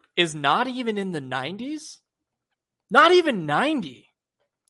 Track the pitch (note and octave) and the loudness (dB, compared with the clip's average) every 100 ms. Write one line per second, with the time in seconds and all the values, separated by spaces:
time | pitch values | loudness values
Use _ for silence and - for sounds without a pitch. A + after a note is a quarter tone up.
0 | _ - F3 D3+ C#3+ E3+ B3+ B3 A#3 G#3 | _ -2 -2 0 0 2 0 -4 -6 -4
1 | F#3+ E3 C3 C3 C3 G3+ B3+ D4+ - - | -6 -6 -6 -8 -8 -10 -10 -12 -14 -20
2 | _ _ _ _ _ _ _ _ _ A3+ | _ _ _ _ _ _ _ _ _ 4
3 | E4 F4+ E4 A3 D3+ D3 C4 D#4 D#3+ A#2 | 6 6 4 0 0 0 0 -2 -6 -12
4 | _ _ _ _ _ _ _ | _ _ _ _ _ _ _